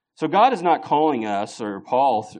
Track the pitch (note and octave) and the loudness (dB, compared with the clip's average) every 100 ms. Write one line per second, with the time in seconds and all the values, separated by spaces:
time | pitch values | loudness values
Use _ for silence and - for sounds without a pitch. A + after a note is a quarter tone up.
0 | _ - D#3+ F#3 B3 A3+ F3 - - D3 | _ -8 -2 4 4 4 0 0 0 0
1 | D#3 B2+ G#2+ G2+ G#2 - G#2+ G2 F#2+ B2+ | 2 0 -2 -4 -6 -8 -8 -8 -2 0
2 | C#3 A2 A2 | 2 0 -4